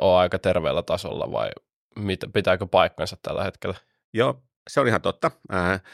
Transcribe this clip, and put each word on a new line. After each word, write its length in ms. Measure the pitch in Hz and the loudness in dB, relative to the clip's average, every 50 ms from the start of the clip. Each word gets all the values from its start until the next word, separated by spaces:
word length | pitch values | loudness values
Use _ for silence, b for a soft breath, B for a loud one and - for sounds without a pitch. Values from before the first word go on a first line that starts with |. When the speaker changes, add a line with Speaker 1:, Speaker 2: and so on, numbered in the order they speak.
Speaker 1:
oo 140 | - 95 90 | 4 4 6
aika 240 | 90 90 90 98 92 | 6 4 2 0 0
terveellä 440 | - 92 92 90 80 71 67 82 - | 0 0 0 2 0 0 -2 -2 -2
tasolla 480 | - - - - - 52 - - - | -2 -4 -4 -4 -6 -8 -8 -6 -4
vai 180 | - 55 53 50 - - - _ _ _ _ _ - - | -4 -4 -4 -6 -8 -12 -18 _ _ _ _ _ -10 -6
mit-, 260 | 104 98 95 - - 101 - | -4 -4 -4 -4 -4 -4 -2
pitääkö 320 | 107 95 95 92 90 98 | 0 2 2 2 0 0
paikkansa 500 | 90 - 92 87 85 - - 78 - 92 - | 2 4 4 4 4 2 -4 -8 -8 -8 -10
tällä 220 | - - 78 - 95 | -10 -8 -6 -4 -4
hetkellä? 320 | 95 - _ - 98 95 - - _ _ _ _ _ - | -6 -6 _ -8 -8 -8 -10 -14 _ _ _ _ _ -2
Speaker 2:
Joo, 300 | 110 120 135 131 - _ _ _ _ _ - | 0 0 0 -2 -6 _ _ _ _ _ -4
se 100 | - 143 | -2 0
on 80 | 139 | 2
ihan 140 | 120 110 85 | 2 2 2
totta. 300 | - 92 - _ - 165 - _ - - | 0 -2 -4 _ -4 -4 -4 _ -10 -6
Ää, 300 | 101 92 87 90 95 95 B B | -2 -2 0 0 -2 -2 B B